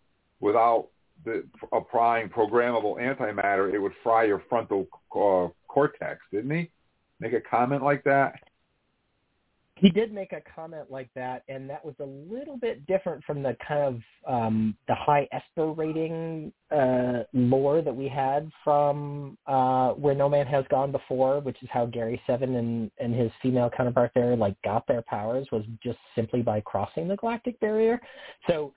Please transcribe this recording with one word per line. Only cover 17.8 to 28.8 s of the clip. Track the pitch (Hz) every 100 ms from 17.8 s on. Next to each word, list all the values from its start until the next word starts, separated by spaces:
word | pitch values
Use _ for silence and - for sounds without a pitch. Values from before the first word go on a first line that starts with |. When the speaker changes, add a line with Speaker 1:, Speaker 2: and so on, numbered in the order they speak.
Speaker 2:
that | 147 123
we | 135
had | 139 135 143 156 -
from, | 151 147 147 147 147 143 139 - -
uh, | 131 127 131 127
Where | 139 147 139
No | 143
Man | 143 131
Has | 139 135
Gone | 135 139
Before, | 135 - 131 131 143
which | 135 -
is | 127
how | 123 120
Gary | 120 113 120 -
Seven | 123 127 123
and, | 117 117 110 -
and | 120
his | 120 113 -
female | 127 127 120
counterpart | - 123 123 120 127
there, | 120 120
like, | 101 98
got | 110 113 -
their | 120
powers | - 107 107 131 139
was | 113 107 113
just | 123 - _ -
simply | 110 123
by | 117 107
crossing | - 98 101 160 175
the | 202
galactic | 233 226 247 -
barrier. | 214 214 226 240 - - - - -
So, | 160 143 -